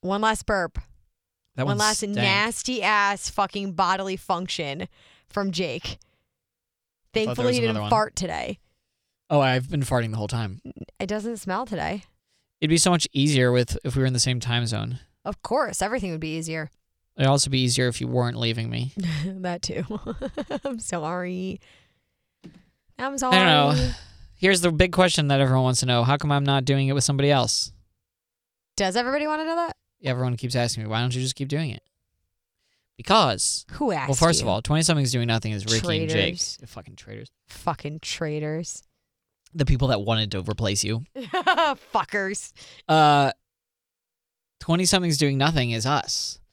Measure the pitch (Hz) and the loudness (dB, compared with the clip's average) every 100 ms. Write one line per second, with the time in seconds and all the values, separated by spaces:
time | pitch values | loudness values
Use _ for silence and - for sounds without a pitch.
0 | 180 202 220 220 - 202 170 - - - | -2 0 0 0 -2 -2 -2 -6 -12 -20
1 | _ _ _ _ _ - 135 131 214 214 | _ _ _ _ _ -6 -2 2 2 0
2 | 208 208 202 196 214 - - 254 190 208 | -2 0 2 2 0 -2 -6 -2 0 2
3 | 202 202 - - 196 202 196 170 180 190 | 2 -2 -6 -4 -4 -4 -6 -2 0 0
4 | 196 190 - 175 180 - 147 139 180 _ | -2 -8 -4 -4 -4 -6 -6 -8 -12 _
5 | _ _ _ - 196 165 175 123 - - | _ _ _ -4 -4 -2 -4 -4 -10 -12
6 | _ _ _ _ _ _ _ _ _ _ | _ _ _ _ _ _ _ _ _ _
7 | _ 226 220 202 247 247 226 220 208 220 | _ -4 -4 -2 0 0 0 -2 0 0
8 | 214 - 190 - 60 196 _ _ _ _ | 0 -4 -6 -6 -8 -10 _ _ _ _
9 | _ _ _ 147 135 127 127 156 131 127 | _ _ _ 2 4 2 -2 -4 0 0
10 | 113 110 104 120 107 101 - - - _ | -2 -4 -4 -4 -6 -10 -16 -16 -18 _
11 | 185 214 214 226 - 185 247 180 156 202 | -6 -4 -6 -8 -6 -6 -4 -4 -4 -6
12 | - _ _ _ _ _ 156 165 185 175 | -10 _ _ _ _ _ 2 4 4 2
13 | - 139 143 139 127 123 120 - - 131 | 0 0 2 4 4 4 2 -2 -4 0
14 | 131 127 123 123 120 120 117 110 110 123 | 0 2 0 -2 -2 -2 -2 -4 -6 -8
15 | - _ - - - 247 247 - 196 247 | -12 _ -10 -10 -4 -2 -2 -2 -4 -4
16 | 185 160 160 160 160 160 156 _ _ _ | -4 -6 -6 -6 -6 -6 -8 _ _ _
17 | _ - 135 139 135 135 127 123 127 117 | _ 0 2 2 2 2 2 2 0 -2
18 | 123 123 120 117 117 113 113 117 127 - | -2 -2 -2 -2 -2 -2 -4 -4 -6 -4
19 | 175 151 170 190 180 175 - - 165 208 | -4 -4 -4 -6 -6 -6 -6 -6 -6 -8
20 | - - 269 - - 285 277 240 - 175 | -10 -10 -10 -8 -8 -6 -6 -8 -8 -6
21 | 156 180 180 185 185 - _ - _ _ | -6 -6 -6 -6 -8 -10 _ -20 _ _
22 | _ _ _ _ - - _ _ _ - | _ _ _ _ -20 -20 _ _ _ -8
23 | 254 277 262 185 185 151 143 147 127 - | -6 -2 4 6 8 6 6 4 0 -4
24 | - - - - 185 185 175 156 180 180 | -12 -20 -20 0 2 4 2 4 2 6
25 | 180 165 147 139 135 131 127 123 127 120 | 4 4 2 4 4 4 4 2 2 2
26 | 117 143 151 143 143 139 131 139 135 139 | 4 2 2 2 4 2 4 2 4 2
27 | 123 139 143 143 123 - - - _ _ | 2 2 4 4 4 0 -4 -10 _ _
28 | _ _ _ _ _ _ _ - 196 190 | _ _ _ _ _ _ _ -2 0 0
29 | 247 277 302 302 320 330 339 - _ _ | 0 -2 -2 -2 -2 -2 -4 -6 _ _
30 | 135 123 127 120 123 123 120 113 110 110 | -6 -4 -2 -4 -4 -2 -2 -4 -4 -2
31 | 123 123 127 - 135 143 160 - _ _ | -2 -2 -4 -6 -4 -4 -4 -8 _ _
32 | _ _ _ _ _ _ _ _ _ _ | _ _ _ _ _ _ _ _ _ _
33 | - 220 156 95 - - - - 285 165 | 4 6 6 2 -2 -4 -8 -4 -2 0
34 | 127 135 165 165 113 98 - 147 165 160 | -2 4 4 4 2 0 2 2 2 2
35 | 131 123 117 113 107 104 104 113 170 160 | 2 0 0 0 -2 -6 -2 -2 0 -2
36 | 156 160 98 175 - - - - 101 98 | 0 0 0 0 -8 -8 -16 -18 -20 -20
37 | - 107 113 _ _ - - 147 - 156 | -18 -16 -16 _ _ -8 -6 -6 -8 -10
38 | - - 160 151 151 156 170 - _ _ | -10 -6 -4 -4 -4 -6 -8 -12 _ _
39 | _ _ _ _ _ 165 135 135 127 110 | _ _ _ _ _ -4 2 2 2 0
40 | 101 110 107 98 90 104 113 98 101 113 | 0 0 0 -4 -4 -2 0 0 -2 -4
41 | 147 269 233 370 359 339 320 269 - 220 | -6 -12 -6 -2 2 2 2 0 -2 -2
42 | 175 208 190 202 - - - - - 160 | -2 -2 -4 -6 -12 -20 -20 -18 2 6
43 | 151 143 139 - _ _ _ _ _ _ | 8 8 4 0 _ _ _ _ _ _
44 | _ _ _ _ _ _ - 170 185 190 | _ _ _ _ _ _ -2 0 2 2
45 | 175 143 147 135 139 156 123 117 117 143 | 2 2 2 2 2 2 0 -2 0 -2
46 | - - - - - | -2 -6 -6 -10 -20